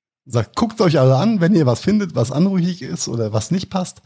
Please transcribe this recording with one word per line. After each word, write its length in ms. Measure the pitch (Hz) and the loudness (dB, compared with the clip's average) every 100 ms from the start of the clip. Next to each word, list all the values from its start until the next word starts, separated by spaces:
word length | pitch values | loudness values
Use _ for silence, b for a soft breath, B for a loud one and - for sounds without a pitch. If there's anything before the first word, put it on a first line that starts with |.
| _ _ - | _ _ -6
Sagt, 320 | 120 104 - | -4 -2 -2
guckt 240 | 226 - | -4 0
euch 180 | 185 147 | 2 4
alle 160 | 131 131 | 4 4
an, 240 | 208 214 | 2 2
wenn 160 | 170 220 | 2 4
ihr 100 | 131 | 2
was 140 | 117 | 0
findet, 340 | 185 214 185 135 | 0 0 0 -2
was 180 | 117 | -2
anrüchig 480 | 131 196 190 175 180 | 0 0 2 -2 -4
ist 260 | 135 170 - | -8 -8 -6
oder 240 | 117 107 | -4 -2
was 200 | 110 - | -2 -2
nicht 180 | 185 - | -4 -4
passt, 320 | 190 180 - | -6 -6 -10